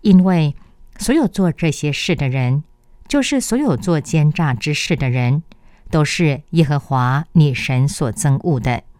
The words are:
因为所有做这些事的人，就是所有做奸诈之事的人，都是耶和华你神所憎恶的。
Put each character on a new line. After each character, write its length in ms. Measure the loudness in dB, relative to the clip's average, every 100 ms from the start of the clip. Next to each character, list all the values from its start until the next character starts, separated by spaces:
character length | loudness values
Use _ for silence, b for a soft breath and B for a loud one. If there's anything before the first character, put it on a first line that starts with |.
因 200 | 6 6
为 320 | 6 2 0 b b b -20 -8
所 140 | 0
有 140 | 0 0
做 240 | 0 -2
这 200 | 0 -2
些 220 | -2 -4
事 220 | -4 -4
的 140 | -2 -2
人， 340 | -2 0 -2 -4 _ _ -20 -4
就 120 | -2
是 200 | 0 -2
所 180 | -2 -2
有 180 | 0 -2
做 240 | 0 -2
奸 320 | 0 2 2
诈 220 | 2 -2
之 180 | -2 -4
事 220 | -4 -2
的 160 | -2 -2
人， 320 | 0 0 -2 -4 b b b b
都 140 | 0
是 380 | 0 0 0 -2 -2
耶 140 | 0
和 140 | 2 0
华 460 | -2 -2 0 -2 0
你 200 | 2 2
神 360 | 0 -2 0 0
所 240 | -2 -6
憎 260 | -2 0 0
恶 160 | 0 -2
的。 240 | -2 -6 -8